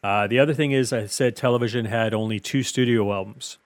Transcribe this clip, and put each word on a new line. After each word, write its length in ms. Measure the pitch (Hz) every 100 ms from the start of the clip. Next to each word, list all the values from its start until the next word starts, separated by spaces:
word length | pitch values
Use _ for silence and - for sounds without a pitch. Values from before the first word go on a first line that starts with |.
Uh, 240 | 101 104 104
the 120 | 120
other 160 | 147
thing 180 | 147 147
is 200 | 135 127
I 100 | 123 107
said 300 | - 127 113
Television 480 | 127 120 117 117
had 300 | 113 117 110
only 260 | 107 110 107
two 220 | - 135
studio 500 | 123 - 123 117 101
albums 460 | 101 98 104 - -